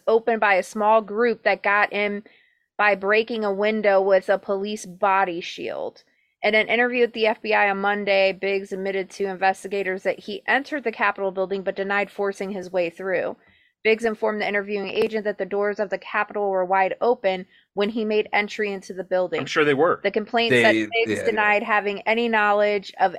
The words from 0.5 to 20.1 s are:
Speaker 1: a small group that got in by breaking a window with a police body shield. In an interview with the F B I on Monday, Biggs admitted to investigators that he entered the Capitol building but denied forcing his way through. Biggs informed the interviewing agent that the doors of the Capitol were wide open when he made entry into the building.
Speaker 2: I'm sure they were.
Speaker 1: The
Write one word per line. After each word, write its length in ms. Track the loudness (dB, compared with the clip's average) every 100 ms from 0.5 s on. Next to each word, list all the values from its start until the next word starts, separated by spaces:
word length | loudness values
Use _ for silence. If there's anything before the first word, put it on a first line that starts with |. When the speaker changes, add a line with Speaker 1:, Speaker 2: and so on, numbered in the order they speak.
| 2
Speaker 1:
a 80 |
small 380 | 0 -2 4 4
group 420 | 2 0 0 0
that 200 | 0 0
got 300 | 2 2 2
in 300 | 0 -2 -4 -10 _ _ _ _ 0
by 160 | 2
breaking 520 | 2 2 2 0 -2 -2
a 80 |
window 480 | 0 0 2 4 4
with 260 | 6 4 4
a 100 | -2
police 480 | 0 -4 -4 -8 -10
body 540 | -2 2 2 2 -2
shield. 640 | -10 -10 -8 -6 -8 -10 _ _ _ _
In 140 | 2 2
an 120 | 2
interview 380 | 2 2 2 0
with 80 |
the 140 | 2 0
F 140 | 0
B 120 | 0
I 160 | 2 2
on 80 | 2
Monday, 560 | 0 0 2 2 2
Biggs 400 | 0 -2 -2 -4
admitted 360 | -6 -4 -4 -6
to 160 | -6 -6
investigators 760 | 0 0 0 -4 -4 -4 -4
that 160 | -4 -4
he 240 | -8 -10 -2
entered 380 | -2 -2 -6
the 80 | -6
Capitol 400 | -2 -2 -2 -4
building 320 | -2 -4 -4
but 140 | -4 -4
denied 340 | -2 -2 -2
forcing 400 | -4 -4 -4 -8
his 180 | -8 -6
way 200 | -2 -2
through. 480 | -4 -4 -2 -4 -8 _ _ _ _ 0
Biggs 200 | 2 0
informed 340 | -2 -2 -2
the 80 | -2
interviewing 400 | -2 -2 -6 -4
agent 380 | -2 -2 -2 -4
that 120 | -4
the 80 | -4
doors 320 | -2 -2 -2
of 120 | -4
the 80 | -6
Capitol 520 | -4 -4 -2 -2 -2
were 140 | -2
wide 320 | 0 2 2 0
open 440 | 0 0 0 -2 -8 _ _
when 160 | -2 -2
he 160 | -2 0
made 240 | 0 0
entry 400 | 0 -2 -4 -4
into 220 | -6 -10
the 100 | -12
building. 380 | -2 0 0 -2
Speaker 2:
I'm 40 | -2
sure 200 | 2 2
they 80 |
were. 260 | 4 2 2
Speaker 1:
The 60 | -2